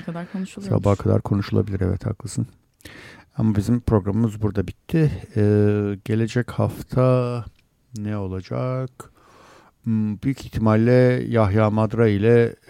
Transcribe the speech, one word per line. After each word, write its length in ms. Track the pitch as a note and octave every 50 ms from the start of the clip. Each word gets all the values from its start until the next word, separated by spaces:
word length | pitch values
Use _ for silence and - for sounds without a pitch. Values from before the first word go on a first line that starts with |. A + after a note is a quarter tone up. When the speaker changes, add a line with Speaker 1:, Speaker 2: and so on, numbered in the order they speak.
| F3
Speaker 1:
kadar 260 | - E3+ E3+ F3 -
konuşuluyormuş. 520 | - F#3 F#3+ - - - G3 G3 A#2 G#2+ G2
Speaker 2:
Sabaha 120 | G2+ G2+
kadar 260 | - - G2+ G2+ G#2+
konuşulabilir, 600 | - - G#2 G2+ G2+ - A2 G#2 G2 G2+ G2 F#2+
evet, 240 | G2 F2+ F#2 F#2+ -
haklısın. 420 | G#2+ G#2 - - G2+ - - A#2 - - _ _ _ _ _ - - - - - - - - - _ - -
Ama 180 | A2+ A2 G#2
bizim 240 | G#2 G2 G#2+ A#2+ A#2+
programımız 600 | - - A2+ G#2 F#2 G2+ G2 G#2+ A#2 A2+ G#2 G#2+
burada 260 | G#2 G#2 F#2 G2+ F#2 F2+
bitti. 440 | - _ _ - - E3 D#3+ C#3+ - F2+ - - -
Ee, 640 | G#2+ G#2 G#2 G#2 G#2 G#2 G#2 G#2 G#2 G#2 G2+ G2+ F#2+ -
gelecek 460 | - A2 A2 A2+ A2 - B2 A#2 -
hafta 920 | - - A2 G#2 - - - - - C3 B2+ B2+ B2+ B2+ B2 A#2+ B2 A#2+ A2+ - _ _ _ _ _ _ _ _ B2 A2
ne 200 | G#2 G#2 G#2+ G#2
olacak? 720 | G2 F#2 F#2 F#2+ F#2 - A#2+ B2 B2+ B2+ B2+ C3 C3 B2+ _ - - - _ _ _ _ _ - - - - - _ _ _ _ -
Hmm, 380 | A#2 A2+ A2 G#2+ G#2+ G#2 F#2+
büyük 240 | - C3 C3+ - -
ihtimalle 800 | - - - A2 A2 G#2+ A2 A2+ A#2+ B2 B2+ B2+ B2 B2 B2+ B2 A2+
Yahya 420 | A#2 A2+ A2 G2 G2 A2 A2 G#2+
Madra 380 | G#2 A2 A2 G#2+ A2 A2+ A#2 A2
ile, 480 | G#2 G2 G2+ A2+ A#2+ A#2+ A#2 A2+ - - _